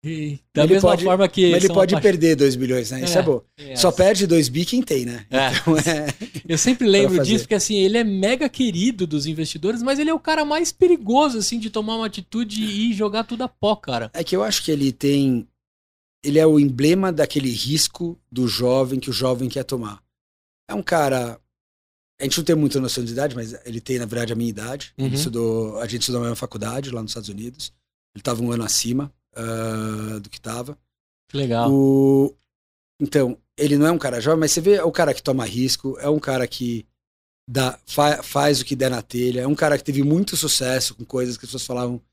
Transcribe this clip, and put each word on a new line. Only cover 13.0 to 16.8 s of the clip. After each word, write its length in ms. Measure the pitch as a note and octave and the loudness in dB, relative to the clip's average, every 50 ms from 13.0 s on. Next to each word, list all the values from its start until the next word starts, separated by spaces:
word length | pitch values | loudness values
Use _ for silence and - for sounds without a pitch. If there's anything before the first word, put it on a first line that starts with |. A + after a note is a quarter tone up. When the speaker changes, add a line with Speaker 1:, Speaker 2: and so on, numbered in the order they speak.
| G#3+ G#3 G3+ A3 A3 | -2 -2 -2 -4 -4
Speaker 1:
tudo 180 | - A#3+ A3+ | -6 -6 -8
a 60 | B3+ - | -8 -8
pó, 260 | _ _ - G#3 G#3 | _ _ 0 0 0
cara. 340 | - - - B2+ A#2 A2+ A2 - | 0 -2 -6 -4 -4 -6 -6 -6
Speaker 2:
É 80 | E3 | -8
que 140 | E3+ - F3+ | -4 -2 0
eu 80 | F#3 G#3 | 0 0
acho 180 | A3 G3 - | 0 -2 -2
que 80 | - - | 0 -2
ele 220 | D#3 C#3+ C#3 C3+ | 0 2 2 0
tem, 560 | A#2+ _ - C#3+ C#3+ C#3+ C#3 C3+ B2+ A#2 - _ _ _ _ _ _ _ _ _ _ _ _ _ _ _ - | 0 _ 0 2 2 4 4 2 2 0 -2 _ _ _ _ _ _ _ _ _ _ _ _ _ _ _ -4
ele 140 | D3 C#3+ D#3 | 2 4 6
é 80 | D#3 | 6
o 140 | D#3+ D#3 D3 | 8 6 6
emblema 520 | C#3+ C#3 B2+ A#2+ | 6 4 2 2